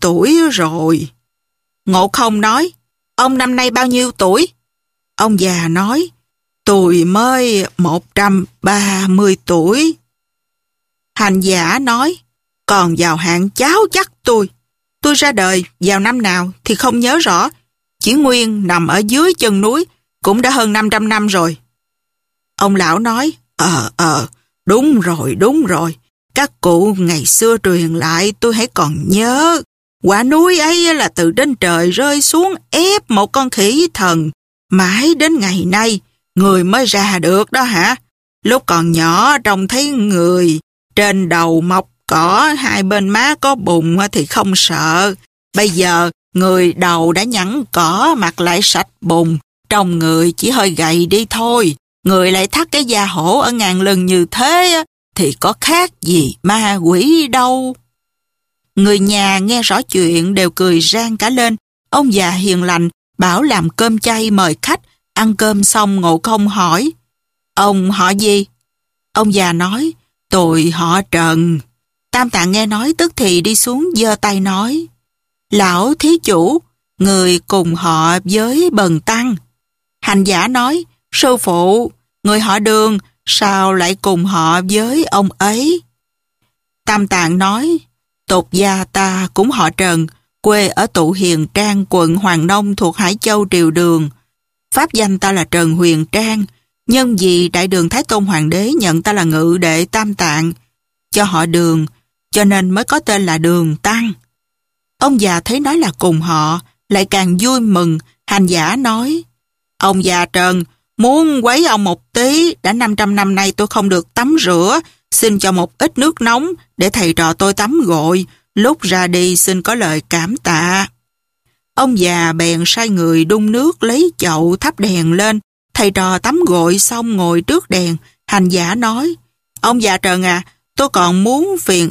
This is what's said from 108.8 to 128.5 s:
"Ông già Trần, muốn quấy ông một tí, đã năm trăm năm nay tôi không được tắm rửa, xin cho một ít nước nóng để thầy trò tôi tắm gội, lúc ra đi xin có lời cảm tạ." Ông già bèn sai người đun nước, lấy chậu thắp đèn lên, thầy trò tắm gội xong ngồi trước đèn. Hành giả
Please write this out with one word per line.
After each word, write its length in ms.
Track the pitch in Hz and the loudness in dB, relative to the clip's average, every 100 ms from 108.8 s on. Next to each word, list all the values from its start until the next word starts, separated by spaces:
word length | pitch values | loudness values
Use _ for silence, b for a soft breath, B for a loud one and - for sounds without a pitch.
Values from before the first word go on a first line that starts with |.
| 247 220 254 320 339 _ _ _ _ _ | -2 -2 -2 -4 -8 _ _ _ _ _
"Ông 260 | 190 190 | 0 0
già 220 | 180 175 175 | 0 0 -2
Trần, 380 | 185 180 185 170 _ _ - | 0 0 -2 -6 _ _ 0
muốn 480 | 240 294 320 277 | 2 4 2 2
quấy 220 | 233 262 330 | 0 2 2
ông 180 | 220 | 0
một 280 | 196 175 _ | -2 -4 _
tí, 420 | 233 254 302 339 - | -2 0 2 0 0
đã 100 | 262 | -4
năm 240 | 226 233 208 | -2 -2 -2
trăm 180 | 208 | 0
năm 200 | 202 196 | 0 0
nay 180 | 190 196 | 0 -2
tôi 140 | 185 208 | -2 -4
không 220 | 226 202 | 0 0
được 260 | 185 170 | 0 -2
tắm 220 | - 254 320 | -4 0 0
rửa, 360 | 190 175 185 302 B B _ | 2 2 2 0 B B _
xin 280 | - 226 202 | 0 0 0
cho 140 | 190 | 0
một 260 | 185 175 - | -2 -2 -2
ít 200 | - - | -4 0
nước 220 | 294 320 | -2 -2
nóng 320 | 233 240 330 339 B - | -2 -2 -2 -8 B -4
để 140 | 190 | -2
thầy 220 | 240 175 | 0 -2
trò 200 | 160 165 | 0 0
tôi 220 | 165 196 | 0 -2
tắm 260 | 196 214 320 | 0 0 0
gội, 420 | 220 165 156 185 180 b b | 0 0 0 -2 -4 b b
lúc 280 | - 233 311 | 0 0 0
ra 240 | 185 185 180 | -2 -2 0
đi 300 | 180 180 175 | 0 0 0
xin 260 | - 185 | 0 -2
có 120 | 175 | -2
lời 280 | 240 180 156 - | -2 -2 -4 -4
cảm 260 | 170 165 254 | -4 -4 -4
tạ." 520 | - 160 175 190 202 - _ _ _ _ _ _ _ | -2 -2 0 -2 -4 -10 _ _ _ _ _ _ _
Ông 240 | - 262 226 | -2 0 2
già 340 | 175 175 170 | 0 0 -2
bèn 300 | 165 170 165 170 | 0 0 0 -2
sai 220 | - 226 | -2 -2
người 360 | 190 165 165 | 0 2 2
đun 280 | 160 214 214 | 2 0 2
nước, 300 | 233 302 359 | 0 0 0
lấy 300 | 226 254 339 - | -2 2 0 0
chậu 380 | 175 156 170 185 | -2 0 0 0
thắp 240 | 285 311 | -2 -2
đèn 320 | 214 180 165 | -2 0 0
lên, 280 | 175 214 214 - _ _ | 0 0 -2 -6 _ _
thầy 160 | - 208 | -2 0
trò 280 | 196 185 185 | 0 -2 -2
tắm 220 | 226 320 339 | 0 0 2
gội 320 | 180 165 190 | 2 2 2
xong 380 | - 233 233 208 | 0 -2 -4 -2
ngồi 240 | 175 170 | 0 0
trước 280 | 170 320 - | 0 -2 0
đèn. 260 | 185 175 165 b b - | -2 -2 -6 b b -4
Hành 220 | 202 | 0
giả 260 | 185 | 0